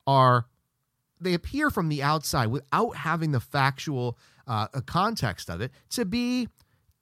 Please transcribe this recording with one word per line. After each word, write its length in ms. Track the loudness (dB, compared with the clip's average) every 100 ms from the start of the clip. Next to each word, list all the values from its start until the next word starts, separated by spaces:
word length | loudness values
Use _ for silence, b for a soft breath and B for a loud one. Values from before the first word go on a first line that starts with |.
| 0
are, 400 | 4 6 4 2 _ _ _ _ _ _ -8
they 140 | -2
appear 380 | -2 -2 -2 0
from 180 | 0 0
the 140 | 0
outside 440 | 0 0 0 0 0
without 500 | -2 -2 0 0 -2
having 340 | -4 -2 0
the 80 | 0
factual, 800 | -2 0 0 0 -4 -4 -4 -6 b b b
uh, 220 | -4 -2 -6
a 60 |
context 680 | -4 0 0 0 -4 -4 -8
of 100 | -6
it 120 | -8 b b
to 140 | -4 -2
be 440 | -2 -2 -2 -4 -10 _ _ _ _